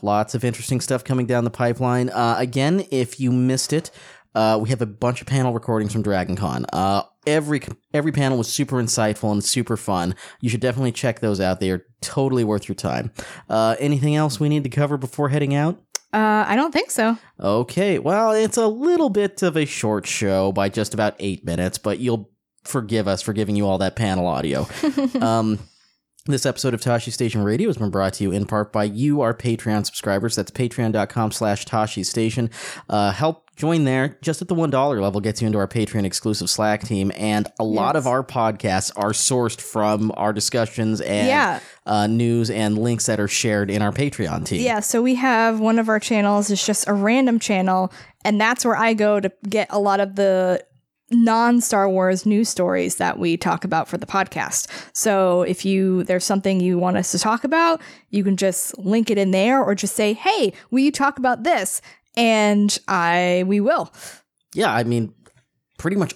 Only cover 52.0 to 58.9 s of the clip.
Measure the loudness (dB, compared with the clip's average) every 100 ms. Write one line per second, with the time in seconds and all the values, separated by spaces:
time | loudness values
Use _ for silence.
52 | 2 2 2 2 2 0 0 0 -2 -2
53 | -2 0 -2 0 -2 -2 -2 -2 -2 -6
54 | -4 -4 -2 -4 -4 -4 -6 -12 -12 -4
55 | 0 2 4 2 0 0 0 2 2 2
56 | 0 -2 0 0 2 2 2 2 2 0
57 | -2 -2 0 0 0 2 2 0 -6 -20
58 | -6 -2 0 2 0 0 -6 -6 0